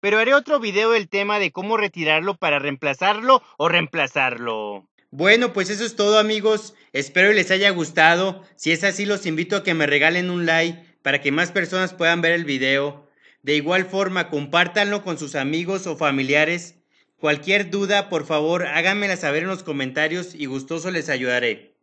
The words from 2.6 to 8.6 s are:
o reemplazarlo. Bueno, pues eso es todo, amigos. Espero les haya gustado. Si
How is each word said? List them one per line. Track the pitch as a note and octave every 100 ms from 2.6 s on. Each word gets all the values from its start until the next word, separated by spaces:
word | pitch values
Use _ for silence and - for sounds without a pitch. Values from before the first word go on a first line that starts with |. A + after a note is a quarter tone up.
| C#3 C3+ C#3+ C3+ G3 G#3+ A#3+ C4 - _
o | D#3+
reemplazarlo. | E3+ D3+ E3 C3+ D3 C3 A#2+ A#2+ A2 G#2 G2+ _ _ _
Bueno, | C3+ F3+ A3+ A#3+
pues | G3+ F3
eso | G#3 A3+
es | -
todo, | G#3 G#3+
amigos. | G#3+ A3 G#3 G#3+ - - _
Espero | C3+ C#3 F3+ G3
les | G#3+ F#3+
haya | F#3+ G3+
gustado. | F3+ D#3+ E3 D#3+ F3 F#3+ F#3 -
Si | _